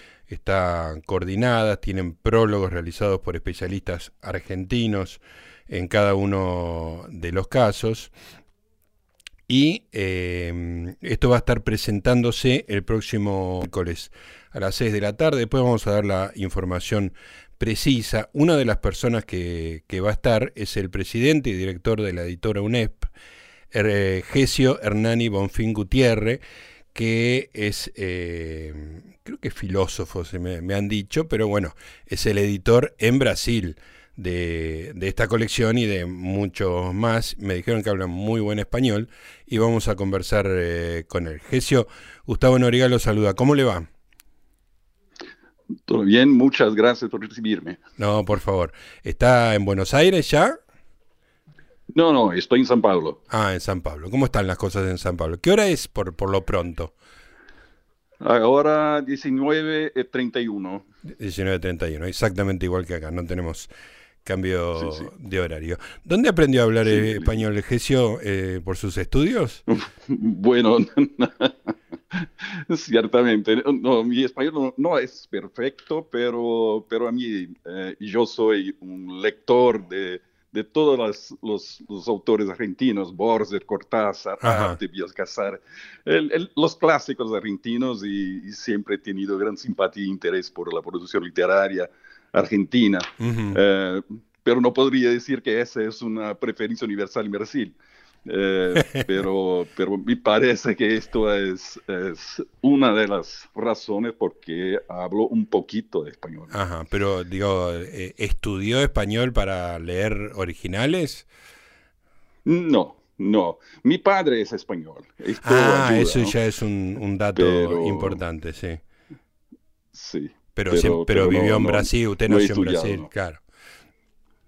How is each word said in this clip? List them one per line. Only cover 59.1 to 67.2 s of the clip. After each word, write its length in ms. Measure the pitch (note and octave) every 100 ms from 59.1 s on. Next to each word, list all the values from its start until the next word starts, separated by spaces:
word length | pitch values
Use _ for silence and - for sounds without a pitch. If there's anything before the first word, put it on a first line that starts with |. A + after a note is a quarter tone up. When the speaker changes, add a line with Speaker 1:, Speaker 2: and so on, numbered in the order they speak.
| C#3 C#3+ C3 C#3 D#3 D#3 D#3 D#3 C3 B2
Speaker 2:
treinta 340 | B2+ B2 B2
y 80 | A#2
uno. 380 | G2+ F#2 G2 - _
Speaker 1:
Diecinueve 560 | D#3 - G#2 F#2 F#2+ F#2
treinta 300 | F#2 E2+ E2+
y 60 | D2+
uno, 100 | F2+
exactamente 600 | F2 A2 F2+ G2 F#2 F2+
igual 200 | F2+ E2
que 100 | E2+
acá, 160 | D#2
no 140 | F2 E2+
tenemos 440 | F2+ E2+ D#2+ - - - - _ _
cambio 680 | - F#2 F#2 F2+ F2 E2 E2
Speaker 2:
Sí, 120 | D#2
sí. 60 | D#2+ -
Speaker 1:
de 200 | A2 F#2
horario. 380 | E2+ D#2+ D#2+ F2 - -
¿Dónde 260 | - F#3 B3+
aprendió 320 | E3+ D3 B2+
a 20 | A2+
hablar, 200 | A2+ A2
Speaker 2:
Sí, 60 |
Speaker 1:
eh, 180 | G#2+ G#2+
Speaker 2:
sí. 60 |
Speaker 1:
español, 420 | G#2